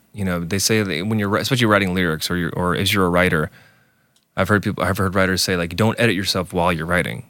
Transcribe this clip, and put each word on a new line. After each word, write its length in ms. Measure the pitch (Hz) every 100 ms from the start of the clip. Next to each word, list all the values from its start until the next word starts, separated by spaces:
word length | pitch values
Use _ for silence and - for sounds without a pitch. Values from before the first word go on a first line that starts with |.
| _
You 100 | -
know, 160 | 95 87
they 180 | 85 98
say 240 | - 110
that 240 | 98 78 101
when 120 | 110
you're 100 | 101
wri-, 120 | 104
especially 260 | - 131 113
writing 260 | 104 95
lyrics 360 | 90 87 78 -
or 60 | 87
you're, 140 | 85
or 240 | - 90
as 200 | 82 95
you're 100 | 101
a 60 | 92
writer, 400 | 87 90 82 76 - - _ _ _ _ _ _ -
I've 120 | 95
heard 140 | 104
people, 200 | 104 -
I've 140 | 90 98
heard 180 | 95
writers 280 | 95 95 92
say, 140 | - 90
like, 200 | 87 87
"Don't 220 | 110 -
edit 140 | 117
yourself 400 | 92 95 95 87
while 180 | 90 85
you're 140 | 82 82
writing. 400 | 90 65 58 -